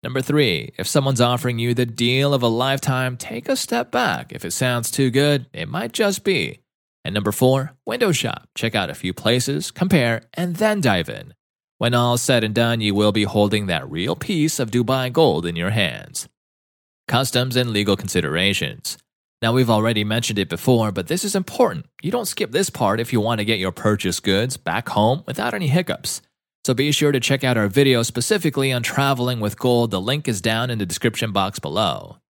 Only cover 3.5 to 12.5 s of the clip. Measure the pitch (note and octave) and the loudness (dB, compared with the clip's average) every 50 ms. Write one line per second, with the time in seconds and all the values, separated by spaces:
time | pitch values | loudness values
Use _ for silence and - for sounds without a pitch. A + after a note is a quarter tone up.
3.5 | C4+ B3+ - - A#3 A#3+ B3 - - B3 B3 - F#2 B1+ - - - - - E2+ | -2 -2 -2 -2 -2 -4 -4 -2 0 0 0 0 -2 -4 -6 -12 -12 -10 -8 -6
4.5 | - - C3 B2+ B2 A#2+ A#2 - - - C3+ B2+ A#2 C3+ C#3+ D3 D3 C#3 B2 _ | -4 -2 0 0 0 0 -2 -4 0 2 2 2 4 4 4 4 2 2 -2 _
5.5 | _ D3+ E3 D3+ - E3+ A3 A#3 - - A3 G3+ G3 - _ - F#3+ C3+ E2+ - | _ -10 -10 -6 -6 -6 -6 -6 -2 0 0 0 0 0 _ 0 0 0 0 -2
6.5 | - _ _ _ _ _ _ _ _ _ _ - F#2+ G#2 G2+ G#2 G2+ - C3 B2+ | -6 _ _ _ _ _ _ _ _ _ _ -4 -4 0 0 0 0 4 4 4
7.5 | C3 C3+ C3 D#3 - _ _ - - B3 B3+ G3+ D#3+ B2 - A#2 - - _ _ | 4 2 0 -4 -10 _ _ -6 0 0 2 2 2 0 -2 -4 -6 -8 _ _
8.5 | _ - - A2+ G#2+ G#2+ F#2+ D2+ D2 - - F#2 F2+ - - A2 A#2+ B2+ B2+ - | _ -4 -4 -2 0 0 -2 -2 -6 -6 -6 -6 -6 -2 0 2 2 2 0 0
9.5 | C#3 D3 E3+ - - - F3 F#3 G3 D#3+ B2 A#2 A#2 A2 - _ - - F3 F3 | -2 -4 -4 -6 -4 -4 0 4 4 4 4 2 0 -2 -6 _ -6 -4 -4 -4
10.5 | E3+ - G#3+ G#3+ G#3+ G3+ D#3 B2 G2+ F2+ E2 - A#1 G1+ - - - _ _ _ | -2 0 0 0 2 2 2 2 2 2 0 -4 -6 -12 -12 -16 -20 _ _ _
11.5 | _ _ _ _ _ _ A#2 A#2+ A#2+ A#2+ A#2+ A#2+ A#2+ A#2+ - - C3 A#2 A2 G#2+ | _ _ _ _ _ _ -2 2 2 2 2 2 2 0 2 2 2 2 2 0